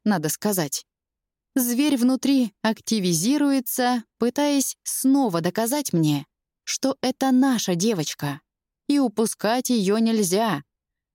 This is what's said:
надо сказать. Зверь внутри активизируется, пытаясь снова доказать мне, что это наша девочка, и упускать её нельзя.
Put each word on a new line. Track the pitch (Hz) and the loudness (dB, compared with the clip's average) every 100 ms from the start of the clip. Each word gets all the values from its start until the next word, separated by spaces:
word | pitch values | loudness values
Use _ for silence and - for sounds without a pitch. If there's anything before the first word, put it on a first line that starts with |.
надо | 208 185 151 | -2 0 -2
сказать. | - 214 190 147 - - _ _ _ _ _ _ | -4 -4 -2 -4 -6 -12 _ _ _ _ _ _
Зверь | 277 247 240 294 277 | -4 -2 0 0 2
внутри | 247 262 254 277 233 - | 2 2 2 2 0 -2
активизируется, | 220 220 - 220 180 165 208 294 285 269 247 - 247 247 - _ | -4 -4 -4 -2 0 0 0 0 2 0 -2 -2 0 -2 -4 _
пытаясь | 233 - 294 277 - - | -2 0 0 0 -2 -6
снова | - - 262 277 247 170 | -10 -2 2 2 2 0
доказать | 170 196 226 294 277 | -2 -2 -2 -2 -2
мне, | 170 156 147 147 _ _ _ | 0 2 0 -4 _ _ _
что | - - 269 - | -10 -4 -2 -2
это | 254 - 269 | -4 -2 2
наша | 254 269 233 - | 4 4 2 -2
девочка, | 175 214 190 147 - 147 143 - _ _ _ - | -2 0 -2 -4 -6 -8 -8 -14 _ _ _ -2
и | 285 | 0
упускать | 254 - 220 - 208 247 - | 0 0 -2 -2 -2 -2 0
её | 240 185 214 | 0 2 2
нельзя. | 226 220 190 190 226 147 - _ _ _ _ | 2 2 0 0 0 -2 -8 _ _ _ _